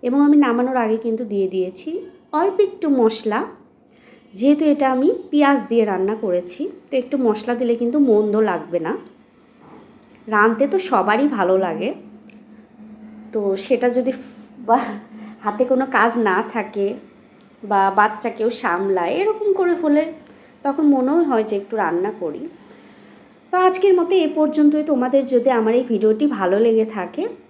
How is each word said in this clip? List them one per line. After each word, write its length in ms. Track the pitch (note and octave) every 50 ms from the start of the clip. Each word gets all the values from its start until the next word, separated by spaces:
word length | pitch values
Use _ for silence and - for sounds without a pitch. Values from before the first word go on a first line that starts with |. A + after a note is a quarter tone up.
| -
এবং 160 | B3 B3 C#4 C#4+ D4
আমি 100 | D4 D4 C#4+
নামানোর 320 | B3 A#3 A#3+ B3 B3+ C4 B3+ A#3
আগে 120 | A3 A3 A3+ A3+
কিন্তু 180 | A#3+ A3 A3 B3 G#3+
দিয়ে 160 | G#3 G3 F#3+ F#3 F#3+
দিয়েছি 360 | F#3+ F#3 F#3 F#3+ - - D#4 D#4+ G4+ - - - - _ _ - D4+
অল্প 180 | E4+ G4+ F#4+ - G#4 F#4+
একটু 200 | - - - D#4 C#4+ B3+
মশলা, 400 | A#3 A3 A3 - - A3+ G#3 A#3 F#4 A4 - - - _ _ _ _ _ _ _ _ - - - _ _ -
যেহেতু 300 | F#3+ A3 C#4 D4 D4+ D#4+ D4+ C#4+
এটা 120 | C#4+ C#4 C4 B3+
আমি 120 | B3+ C4 E4 - - - -
পেঁয়াজ 280 | - D4 D4 C#4 C#4+ C4+ G#3+ -
দিয়ে 140 | A#3 A#3 A3 G#3+
রান্না 240 | G3 F#3 F#3+ G3 A3 G#3+ -
করেছি, 380 | G3+ F3+ F3 F3 F3+ - - D4 G4 - - - _
তো 60 | - C4
একটু 140 | B3 B3+ - C#4 C4
মশলা 280 | A3+ G#3+ G#3+ - - A#3+ A#3
দিলে 140 | B3+ A#3+ A#3 A#3
কিন্তু 160 | A#3+ A#3 A#3+ D4+ C#4+ C4
মন্দ 240 | A3 G#3 A3 G#3+ G#3 G#3+ G#3+ G#3
লাগবে 300 | F3+ E3+ D#3 - E3 F3 D#3+ E3
না। 60 | B3+ G#4+ - - - _ _ _ _ _ _ _ _ _ - - - - - - - - _ _ - - - -
রাঁধতে 380 | G#3+ G#3 G#3 A3+ A#3 A3 C4+ C#4+ C#4+
তো 40 | F#4+ F#4 -
সবারই 380 | C4 G#3 F3 F#3+ G#3 A3+ C#4 D4 C4 G#3+
ভালো 180 | F#3+ F3 F#3 F#3+ F#3+
লাগে, 240 | F3+ E3 D#3 F3 A#3+ F4 - - - - - - - - - - - - - - _ _ - - - - - - - - - - - -
তো 60 | A3+ G#3 G3+ F#3+ G3 -
সেটা 220 | - C4+ A3+ B3 B3 A#3+ B3
যদি 140 | B3 B3 B3+ - - - - - - - - - A#3+ G#3+
বা 100 | A3+ - - G#3+ G#3 G#3 - - - - - - - - -
হাতে 200 | G#3 G3+ - B3+ B3
কোনো 140 | C4+ B3+ C4+ C4+ B3+ A#3
কাজ 140 | G#3 A#3 A3+ A#3+ A3+ G#3
না 80 | F#3 F#3+ A3 A3 -
থাকে 340 | A#3 G#3 G3+ - G#3 G3 G3 A#3 B3+ - - - _ - _ _ - - _ _ _ -
বা 180 | G3+ G3+ G3 G3 G3 F#3+ G3+
বাচ্চা 300 | G#3 A3 G#3+ - - A#3+ A3+ -
কেউ 120 | A3 A3+ A#3 -
সামলায়, 520 | - G#3 E3+ F3 G3 G3 F#3+ F#3 F3 E3+ A3+ D#4+
এরকম 260 | G4 G#4 G#4+ A4 G#4+ G#4+ F#4+ F#4
করে 140 | F#4+ F4 F4 E4 D#4+
হলে 200 | D4+ D4 D4 D#4+ E4 E4 - - - - - - - - - _
তখন 180 | C#4 C#4 C#4+ D#4+ D4 C#4
মনেও 240 | C4 B3+ C4 C#4+ E4+ E4+ C#4+
হয় 160 | C4 A3 G#3+ G#3+
যে 60 | G#3+ G3+
একটু 120 | G3+ G3+ - A3 G3
রান্না 280 | E3+ F3 E3+ F#3 G#3 G#3+ -
করি। 200 | F#3 D#3+ D3 - C4+ E4+ - - - - - - - - - - - - - - - _ _ _ _ _
তো 60 | - F4+ F#4 F#4
আজকের 260 | F#4 - - G4+ F#4 F4
মতো 140 | E4+ F4 F#4+ F#4+ E4
এ 20 | D4+ D4 D#4
পর্যন্তই। 480 | D4+ D4 - D4+ D4+ D4 D4 D4+ D4+ E4
তোমাদের 320 | D4 B3+ B3 B3+ B3+ C#4 C4+ B3 C4+
যদি 160 | A#3+ A#3 C4+ B3+ A#3
আমার 140 | A3 A3 A3+ B3
এই 60 | C4 B3
ভিডিওটি 340 | A#3 G#3 G#3 G#3+ A3 A3 D4 D4 B3+ G#3
ভালো 200 | G3 F3 F#3 G3+ A3+
লেগে 220 | A#3 A3+ A3 A3 A3 G#3+
থাকে 280 | G#3 F3+ F3 - - F4 A#4 A4+ - - _